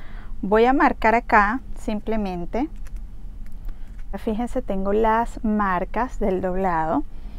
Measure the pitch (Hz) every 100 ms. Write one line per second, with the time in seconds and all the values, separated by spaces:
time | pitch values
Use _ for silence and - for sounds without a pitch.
0 | - - - - 196 214 240 277 285 233
1 | 220 226 - 226 202 254 - - - 214
2 | 214 220 196 180 175 214 311 - - -
3 | - - - - - - - - - -
4 | - 196 - 214 240 254 - 196 196 208
5 | 220 220 233 - 220 214 196 180 180 214
6 | 254 - 202 185 185 185 190 165 160 269
7 | - - -